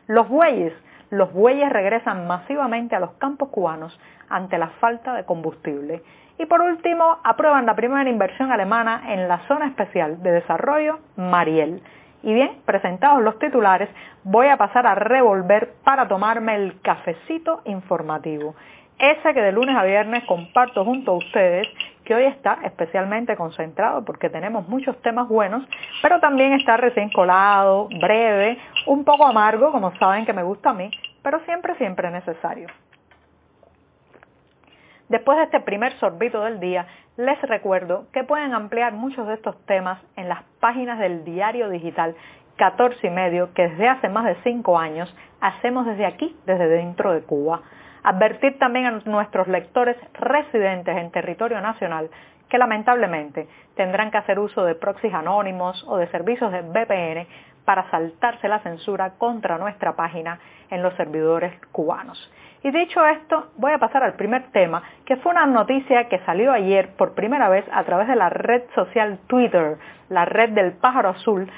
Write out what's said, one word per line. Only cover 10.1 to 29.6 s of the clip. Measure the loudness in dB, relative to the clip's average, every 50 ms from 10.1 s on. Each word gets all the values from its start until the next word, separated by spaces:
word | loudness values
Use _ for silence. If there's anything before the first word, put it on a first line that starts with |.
| -4 -2 0
de | 2 2
desarrollo | 2 2 0 -2 -2 0 0 0 0 0 -2 -4 -6 -10 _ _
Mariel. | -6 -2 0 2 2 2 2 2 0 0 0 -2 -8 -12 -18 -20 -20 -20 _ _ _ -4
Y | 0 2
bien, | 2 2 0 -2 -4 -2
presentados | -2 -2 0 -2 -4 -2 2 4 4 6 6 4
los | 2 0 0
titulares, | -2 -2 0 2 4 4 4 2 2 -4 -8 -14 -20 -20 -20 -16 -4
voy | 2 4 4 6 6
a | 4 4
pasar | 2 2 2 2 2
a | 4 2
revolver | 2 2 2 4 4 6 6 4 4 4 4 4 4 2 -2 -8 -2 0
para | 2 2 4 2
tomarme | 0 0 0 0 0 0 -2 -2 -2 -2
el | -2 -2 -4 -6 -4 -2
cafecito | -2 -2 -2 -4 -8 -8 -8 -8 -8 -8 -6 -4 -4 -4 -4 -6
informativo. | -10 -10 -10 -6 -4 -4 -4 -4 -6 -8 -8 -6 -8 -8 -8 -8 -10 -12 -14 -20 -20 -20 -20 -20 _ _ 0
Ese | 2 2 2 2 0 0 0
que | 2
de | 2 2 2
lunes | 0 0 0 2
a | 2 2
viernes | 2 2 2 0 0 -4 -6 -4
comparto | -4 -4 -4 -4 -2 0 2 2 2 0 -2 -2
junto | -2 -2 -2 -2 -2 -2
a | -2
ustedes, | -2 -2 0 2 2 2 2 0 -2 -6 -8 -12 -14 -14 -18 _ _
que | -2 0
hoy | 2 2
está | 2 0 0 -2 -2 -2 -2 -4
especialmente | -8 -8 -6 -6 -4 -2 -2 -2 -2 -4 -4 -4 -4 -4
concentrado | -4 -6 -8 -8 -8 -10 -8 -4 -2 -2 -2 -2 -2 -6
porque | -8 -8 -6 -6 -6
tenemos | -6 -6 -8 -6 -6 -6 -6 -6
muchos | -6 -6 -4 -6 -6 -4 -4
temas | -4 -2 -2 -2 0
buenos, | 0 0 0 0 -2 -6 -8 -10 -12 -14 -14 -14 -6 -2 2
pero | 2 4 4
también | 4 4 4 4 4 4 4
está | 2 4 4 2
recién | 4 2 2 0 0 -2 0
colado, | 2 2 4 4 6 6 6 6 6 4 6 4 4 2 2 -2 -4 -2
breve, | 0 2 2 4 2 2 2 2 2 0 0 -4 -8 -10 -8 -4 0 0
un | 0 2 4
poco | 4 6 6 6
amargo, | 6 6 6 4 4 4 4